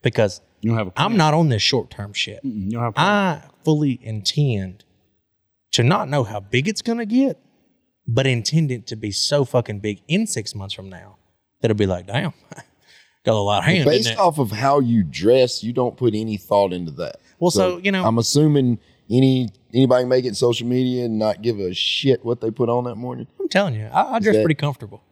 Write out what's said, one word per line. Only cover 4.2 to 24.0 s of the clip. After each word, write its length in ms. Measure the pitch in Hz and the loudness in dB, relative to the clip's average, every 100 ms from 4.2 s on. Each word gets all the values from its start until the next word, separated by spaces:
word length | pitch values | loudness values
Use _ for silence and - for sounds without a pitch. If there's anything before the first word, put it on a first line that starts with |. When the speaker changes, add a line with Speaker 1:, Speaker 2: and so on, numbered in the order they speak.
| 98 - 143 107 92 95 _ _ _ _ _ _ _ _ _ | -4 0 0 0 -6 -12 _ _ _ _ _ _ _ _ _
Speaker 1:
to 120 | - | 2
not 260 | 120 202 165 | 4 2 0
know 140 | 143 | 0
how 160 | 107 104 | -2 -6
big 280 | 98 123 160 | -2 -2 0
it's 140 | 208 | -4
gonna 240 | - 233 220 | -4 -4 0
get, 340 | 240 269 240 _ _ _ _ _ _ - | 2 2 -2 _ _ _ _ _ _ -2
but 180 | 117 135 | 0 2
intend 440 | 120 104 156 151 | 0 2 2 0
it 140 | 123 - | -2 -8
to 80 | 110 | -8
be 160 | 107 | -6
so 340 | 98 - 147 131 | -4 0 0 2
fucking 340 | 123 117 104 | 0 0 -6
big 220 | 107 101 - | -6 -6 -2
in 180 | 180 226 | -2 -2
six 260 | - 104 104 | -6 -8 -12
months 180 | 95 | -12
from 160 | - 95 | -12 -14
now 280 | 92 101 _ _ _ _ _ | -18 -20 _ _ _ _ _
that 80 | 113 | 0
it'll 60 | 107 | 2
be 80 | 98 | 2
like, 200 | 87 90 | 0 -4
"Damn, 260 | 120 185 - _ - - _ | -4 -4 -8 _ -20 -20 _
<laughs> 420 | _ - _ _ | _ -20 _ _
got 100 | - | 0
a 60 | 110 | 2
lot 200 | 101 101 | 2 2
of 60 | 90 | 2
hand, 200 | 185 139 | 2 4
Speaker 3:
Well, 100 | 170 | 2
based 120 | 117 | 0
Speaker 1:
didn't 120 | 113 | 2
it?" 20 | |
Speaker 3:
off 160 | 185 151 | 0 2
of 120 | 117 | -2
how 280 | 104 135 143 | 0 2 2
you 240 | 123 117 | 4 2
dress, 600 | 85 67 95 131 123 - | 2 0 4 4 4 0
you 100 | 110 | -6
don't 240 | 123 123 - | -2 -2 0
put 160 | 123 107 | -2 0
any 220 | 113 104 | -4 -6
thought 340 | - 101 98 | 0 2 2
into 180 | 90 85 | -2 -8
that. 260 | 71 82 - _ _ | -8 -10 -10 _ _
Speaker 1:
Well, 120 | 175 | 0
so, 260 | 196 185 175 | 2 0 0
you 140 | 196 | -2
know 120 | 190 143 | 0 0
Speaker 3:
I'm 120 | 113 | 0
assuming 640 | 110 143 156 143 127 113 _ _ _ | 0 2 4 4 2 0 _ _ _
any, 400 | 120 131 131 120 _ _ | 4 4 2 -2 _ _
anybody 320 | 120 131 127 123 | 2 4 4 4
make 200 | 131 123 | 0 0
it 40 | |
in 60 | 101 | 0
social 320 | 123 117 117 | 0 0 -2
media 380 | 123 127 127 120 | -2 0 -2 -2
and 140 | 110 | 0
not 220 | 107 95 | -2 0
give 160 | 113 104 | -4 -2
a 140 | 92 | -4
shit 500 | 92 - - 139 123 113 | -4 -4 0 2 2 0
what 160 | 123 | -4
they 80 | 113 | -4
put 180 | 110 120 | -2 0
on 160 | 120 123 | 0 -2
that 100 | 113 | -8
morning. 320 | 123 127 117 _ | -10 -10 -14 _
Speaker 1:
I'm 100 | 381 | -2
telling 260 | - 196 107 | 0 0 -4
you, 100 | 107 | -4
I, 140 | - | -2